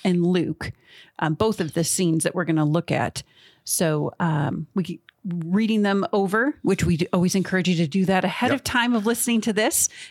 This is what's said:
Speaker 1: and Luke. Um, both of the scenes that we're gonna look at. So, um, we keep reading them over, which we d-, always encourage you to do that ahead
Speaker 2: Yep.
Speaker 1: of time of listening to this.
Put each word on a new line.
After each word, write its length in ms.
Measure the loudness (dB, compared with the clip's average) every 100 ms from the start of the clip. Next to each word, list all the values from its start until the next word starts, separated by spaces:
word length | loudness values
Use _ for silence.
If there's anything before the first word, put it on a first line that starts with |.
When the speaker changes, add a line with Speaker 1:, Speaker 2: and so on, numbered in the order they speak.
Speaker 1:
and 200 | 0 2 4
Luke. 460 | 2 0 -4 -10 -12 _ -20 -16 -4
Um, 160 | -2
both 260 | 0 0 0
of 140 | -2
the 100 | -2
scenes 400 | -2 0 2 2
that 120 | 0 -2
we're 100 | 0
gonna 180 | 2 2
look 260 | 0 0
at. 320 | -2 -2 -6 -14 _ -20 _
So, 500 | -6 -2 0 0 -2 -2
um, 480 | -2 0 -2 -4 -6 -4
we 80 |
keep 280 | -4 -8 _ _ -8
reading 560 | -6 -2 0 2 2
them 240 | 2 0 0
over, 400 | 0 2 2 0 0
which 220 | 0 0 2
we 100 | 0
d-, 100 | 0
always 220 | 2 2
encourage 340 | 0 0 0 0
you 80 | 0
to 100 | 0
do 180 | 0 2
that 180 | 2
ahead 280 | 0 -2 -2
Speaker 2:
Yep. 40 | -2
Speaker 1:
of 40 |
time 300 | -2 0 2
of 140 | 2 0
listening 340 | -2 0 0
to 100 | 0
this. 380 | 0 0 0 -2 -6 -20